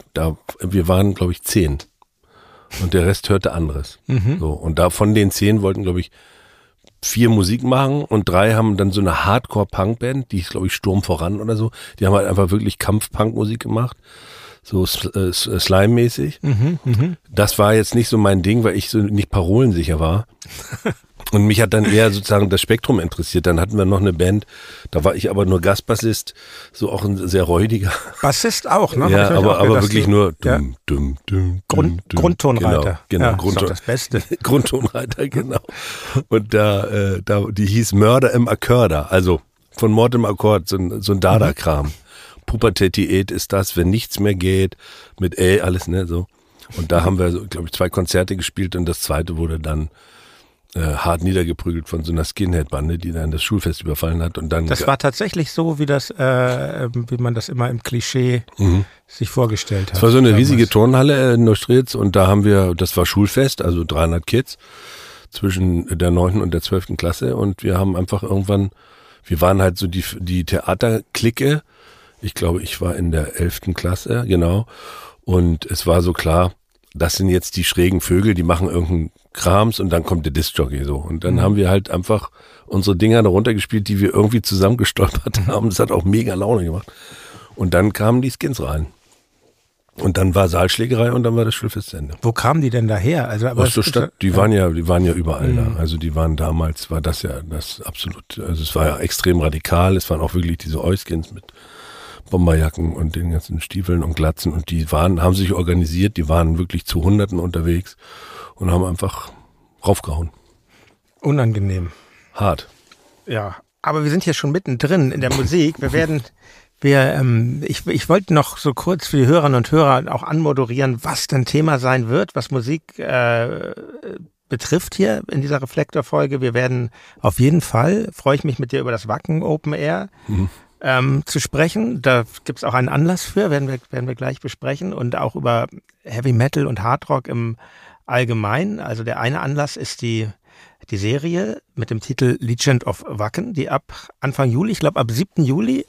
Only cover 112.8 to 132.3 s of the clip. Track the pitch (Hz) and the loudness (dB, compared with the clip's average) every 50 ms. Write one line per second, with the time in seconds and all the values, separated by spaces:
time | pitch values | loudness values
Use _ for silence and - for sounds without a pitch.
112.8 | _ _ _ _ _ _ _ _ _ 202 123 107 101 95 87 - _ _ _ _ | _ _ _ _ _ _ _ _ _ -6 -6 -6 -6 -8 -12 -14 _ _ _ _
113.8 | - 151 151 156 147 147 151 185 - 170 147 - - 143 151 190 - 139 127 117 | -4 -2 0 0 0 0 0 0 0 -2 -2 -2 -2 -2 -2 -2 -4 -4 -4 -2
114.8 | - 143 190 180 135 131 - 147 135 127 131 135 127 - 165 180 147 160 160 - | 0 0 2 2 2 0 0 -2 -2 -2 0 0 0 0 2 2 2 2 0 -2
115.8 | 143 127 135 156 160 156 156 139 113 - _ _ _ - - - _ _ _ - | -6 -2 0 0 0 0 -2 -6 -6 -8 _ _ _ -20 -20 -20 _ _ _ -2
116.8 | - 139 139 139 131 143 - 147 131 123 117 113 117 120 139 151 - - - - | 2 4 4 4 4 2 2 0 2 2 2 2 2 0 -2 -6 -6 -6 -8 -6
117.8 | - 175 - 202 - - 165 208 190 - 160 147 - - - - - 147 123 - | -4 -2 -2 -2 2 2 2 2 2 2 2 2 2 0 -6 -4 -4 -4 -2 -2
118.8 | - 175 185 151 - - 156 139 123 123 165 170 147 143 131 120 113 - 151 160 | -2 -2 -4 -4 -4 -2 2 2 4 6 4 4 4 2 2 0 0 2 2 4
119.8 | 151 139 131 127 - - - - - - 151 160 160 151 135 135 127 113 120 135 | 4 4 4 2 0 -4 -6 -8 -6 -4 -2 0 0 0 0 0 -2 -2 -2 -2
120.8 | 139 131 120 120 - - 131 - - - 143 131 117 - - 151 156 160 147 123 | -2 -2 -2 -4 -4 -6 -4 -4 -4 -2 0 -2 0 0 0 0 2 2 0 0
121.8 | 127 127 131 131 113 110 131 180 202 - - 131 - - 135 127 110 131 160 156 | 0 0 0 0 0 0 0 0 -2 -2 -6 -8 -6 -4 -4 -4 -2 -4 -6 -6
122.8 | _ - - - - - 131 123 120 120 117 117 117 - - - - - - - | _ -14 -14 -10 -6 -2 0 0 2 2 0 0 -2 -4 -6 -8 -10 -10 -12 -14
123.8 | - - - - - - - - 156 - _ _ _ - 135 117 - - 147 185 | -16 -18 -18 -16 -16 -16 -16 -16 -18 -20 _ _ _ -8 -8 -8 -2 -2 -2 -2
124.8 | - - - - 190 214 214 - - - - 139 139 139 147 131 135 - - 156 | -2 -4 -2 0 0 0 0 -2 -6 -4 -4 -4 -2 -2 -4 -4 -4 -4 -4 -4
125.8 | 147 - - 151 131 - 156 147 147 135 143 131 131 120 113 123 127 127 127 123 | -4 -2 -2 -4 -4 -2 0 0 0 0 -2 -2 -4 -2 0 0 0 0 -2 -2
126.8 | 120 113 _ - - - - - - 107 - - 123 143 165 156 - - - 113 | -4 -6 _ -14 -20 -20 -16 -2 -2 0 2 4 4 4 4 2 0 0 0 2
127.8 | 131 170 202 220 226 202 - - - 135 143 - - 151 120 - 131 120 135 135 | 2 2 2 0 -2 -6 -10 -4 0 0 0 0 0 -4 -4 -4 -6 -6 -4 -4
128.8 | 127 123 117 104 - 107 117 - - - 156 160 - 160 151 156 - 151 147 151 | -4 -4 -6 -6 -4 -6 -6 -6 -4 -4 -4 -2 -2 -2 -4 -4 -4 -6 -6 -4
129.8 | 147 156 170 185 196 196 _ _ - - 107 92 95 87 - - _ _ _ _ | -4 -4 -4 -6 -6 -10 _ _ -8 -4 -2 -2 -2 -4 -6 -14 _ _ _ _
130.8 | - 131 131 127 131 135 135 143 - - - 143 - - - 139 160 170 - 214 | -2 0 0 0 0 0 -2 -2 -4 -4 -6 -6 -6 -4 0 0 0 0 0 -4
131.8 | 220 240 240 143 - 135 127 120 113 - | -4 -4 -4 -2 0 2 2 2 0 -2